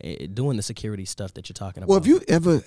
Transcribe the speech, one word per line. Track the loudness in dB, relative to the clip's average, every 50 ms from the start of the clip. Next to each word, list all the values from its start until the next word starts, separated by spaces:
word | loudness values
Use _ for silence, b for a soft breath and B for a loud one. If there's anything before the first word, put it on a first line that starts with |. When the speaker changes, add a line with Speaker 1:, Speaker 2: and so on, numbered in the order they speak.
Speaker 1:
eh, | -12 -10 -10 -10 -10 -10 -6
doing | -4 -2 -2 -2
the | -2 -4
security | -6 -10 -10 -10 -10 -8 -8 -10
stuff | -10 -10 -10 -10 -12 -10
that | -14 -16 -14
you're | -12
talking | -12 -10 -10 -10 -8 2
about? | 4
Speaker 2:
Well, | 4 4
if | 6
you | 6 4 4 4 2
ever | 2 4 4 4 4 4 4